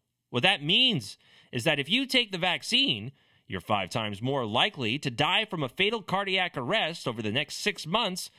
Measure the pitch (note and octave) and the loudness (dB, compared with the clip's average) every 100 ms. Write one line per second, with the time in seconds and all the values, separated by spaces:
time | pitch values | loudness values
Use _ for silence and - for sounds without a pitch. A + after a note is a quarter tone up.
0 | _ _ _ A#2+ F3 G3 C#3+ G#3+ C4 F3+ | _ _ _ 2 2 2 2 4 4 2
1 | G2+ - _ - _ B2 A#2 D3 C3+ A#3 | -2 -12 _ -20 _ -2 0 0 2 0
2 | C4+ B3+ A3+ F#3 F3+ D#3 - A#3+ C4+ A2+ | 2 2 0 0 0 0 0 2 2 0
3 | A2+ - _ _ _ F#2 - G#2 F#2 A#2+ | -6 -12 _ _ _ -8 0 0 0 -2
4 | G#2+ G2+ B2 C#3 A2+ A#2 G3+ E3 A2+ C#3 | -2 -2 -2 0 0 2 2 0 -2 -2
5 | C#3+ A#2 D3+ G3 G#3+ F3 C3 - G3 A3+ | -4 0 2 2 0 -2 -4 0 0 0
6 | F3 F#3 G3 F#3+ F3+ D3+ B2+ G#3+ E3+ E3+ | -2 -2 0 0 0 -2 -2 0 0 -4
7 | C#3 A2+ G#2+ A2 D3+ - G#3 G3+ D#3 G#3 | -6 -2 -2 0 -2 -2 -4 -4 -2 -2
8 | A3 F#3 - | 0 -4 -10